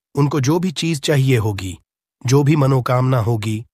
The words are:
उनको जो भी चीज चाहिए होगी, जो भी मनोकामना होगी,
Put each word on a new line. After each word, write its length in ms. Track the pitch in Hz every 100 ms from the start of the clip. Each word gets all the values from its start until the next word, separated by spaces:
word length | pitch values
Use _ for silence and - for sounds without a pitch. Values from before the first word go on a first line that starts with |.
| _
उनको 260 | - 147 156
जो 180 | 131 170
भी 140 | 180
चीज 280 | 147 165 156
चाहिए 360 | - 147 131 127
होगी, 420 | 107 98 95 90 _ _ _ _ 123
जो 160 | 139
भी 140 | 143 156
मनोकामना 600 | 135 135 120 127 131 131
होगी, 460 | 107 117 104 107 120